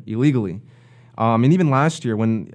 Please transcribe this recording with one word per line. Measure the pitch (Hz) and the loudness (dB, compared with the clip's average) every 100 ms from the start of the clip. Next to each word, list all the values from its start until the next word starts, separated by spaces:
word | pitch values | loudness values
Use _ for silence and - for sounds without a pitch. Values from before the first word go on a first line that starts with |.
| - | -8
illegally. | 110 143 127 101 90 - - _ _ _ - | 0 0 0 -2 -8 -14 -20 _ _ _ -4
Um, | 113 113 | 0 2
and | 127 | 4
even | 180 170 | 2 2
last | 131 151 160 | 2 0 -2
year, | 123 107 | -6 -2
when, | 113 110 - | -2 -2 -6